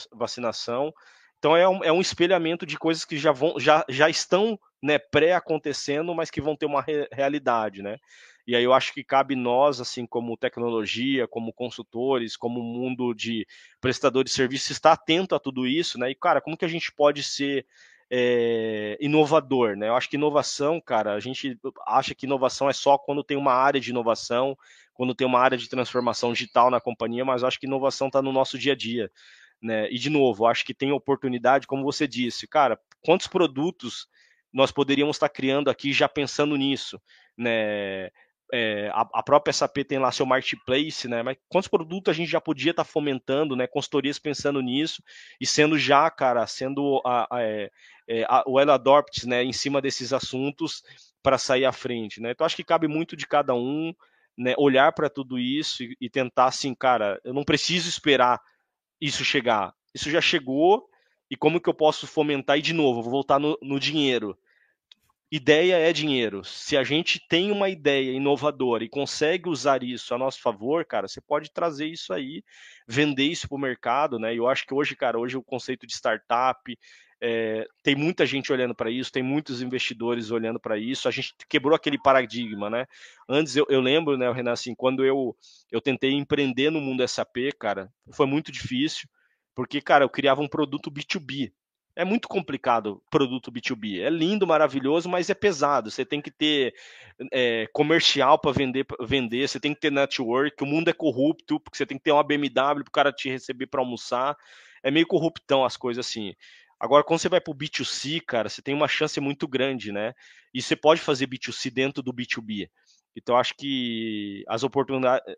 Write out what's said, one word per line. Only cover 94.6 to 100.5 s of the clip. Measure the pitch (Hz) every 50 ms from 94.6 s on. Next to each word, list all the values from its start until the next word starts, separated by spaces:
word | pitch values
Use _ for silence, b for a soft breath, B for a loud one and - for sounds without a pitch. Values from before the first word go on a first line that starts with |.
| 156 139 131 139 127 135 156 175 170 180
mas | 180 180 170 -
é | 190
pesado. | - - 208 175 139 147 143 143 127 107 107
Você | - - 127
tem | - 151 147
que | 143 156
ter, | - - 151 151 151 143 131 117 - B B B B B B B B B 123 - -
é, | 131 127 120 117 113 110 - -
comercial | - 151 147 160 170 - - - 143 131 131 151
pra | - - 151
vender, | 123 135 139 127 123 135 -
pra | - 135 - 123
vender, | 113 135 139 123 110 117 123 139 131
você | - 135
tem | - 147 147
que | -
ter | - 151
network, | 143 139 139 135 - - 131 113 120 131 143 147